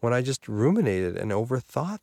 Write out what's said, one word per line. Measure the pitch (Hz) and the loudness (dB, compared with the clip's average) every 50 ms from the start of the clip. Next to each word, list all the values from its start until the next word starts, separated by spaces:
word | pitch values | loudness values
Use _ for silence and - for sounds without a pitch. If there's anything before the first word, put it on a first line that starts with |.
When | 113 117 | -2 0
I | 123 127 | 2 0
just | 127 135 131 - - | 0 -2 -4 -6 -6
ruminated | 117 107 104 117 156 202 226 175 110 95 92 92 87 90 | -6 0 2 4 4 4 4 2 2 2 2 0 -2 -2
and | - - 107 | -4 -4 -2
overthought | 98 104 117 120 131 127 - - - 123 156 190 214 - | 0 -2 0 -2 -2 -4 -4 -4 -4 -4 -2 -4 -6 -8